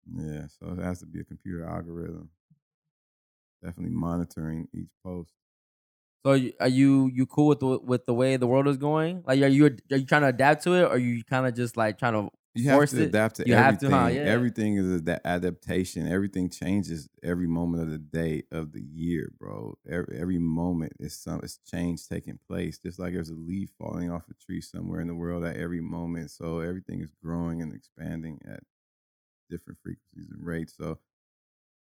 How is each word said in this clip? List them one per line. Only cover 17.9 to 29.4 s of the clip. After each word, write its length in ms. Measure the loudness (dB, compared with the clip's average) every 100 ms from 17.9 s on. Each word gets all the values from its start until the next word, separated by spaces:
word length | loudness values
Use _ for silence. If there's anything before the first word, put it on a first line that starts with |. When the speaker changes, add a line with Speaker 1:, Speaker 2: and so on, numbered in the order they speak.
Speaker 1:
the 80 | -6
day, 460 | -6 -4 -2 -2 -6
of 200 | -8 -8
the 100 | -10
year, 480 | -14 -6 -4 -4 -6 -12
bro. 380 | -14 -12 -12 -14 -8
Every, 300 | -6 -6 -6
every 200 | -2 0
moment 540 | 0 0 -2 -2 -6 -8
is 160 | -14 -12
some, 240 | -10 -10
it's 160 | -10 -16 -12
change 380 | -6 -4 -6 -8
taking 300 | -10 -10 -16 _
place. 300 | -6 -6 -8
Just 200 | -12 -10
like 140 | -8
there's 180 | -6 -8
a 40 |
leaf 360 | -10 -8 -6 -8 _
falling 320 | -10 -6 -6
off 140 | -6 -12
a 40 |
tree 260 | -20 -12 -12
somewhere 400 | -10 -12 -8 -6
in 80 | -8
the 60 |
world 300 | -6 -6 -4
at 120 | -6 -6
every 240 | -6 -6
moment. 500 | -6 -8 -6 -8 -10
So 260 | -12 -8 -6
everything 400 | -6 -8 -10 -10
is 100 | -10 _
growing 380 | -8 -6 -4 -6
and 100 | -8
expanding 680 | -12 _ _ -10 -8 -10 -14 -16
at 120 | -18 _ _ _ _ _ _ _ _